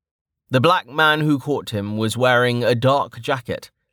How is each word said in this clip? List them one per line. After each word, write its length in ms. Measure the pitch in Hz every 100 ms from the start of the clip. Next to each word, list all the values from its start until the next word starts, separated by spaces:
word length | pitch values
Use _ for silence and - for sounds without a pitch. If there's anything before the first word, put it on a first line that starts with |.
| _ _ _ _ -
The 100 | 127
black 260 | 123 180 120
man 360 | 143 156 151
who 160 | 151 143
caught 320 | 147 135 -
him 260 | 107 101 107
was 200 | 110 113
wearing 460 | 127 120 123 120
a 120 | 113
dark 460 | 123 127 139 113 -
jacket 500 | 117 135 - 82 - _ _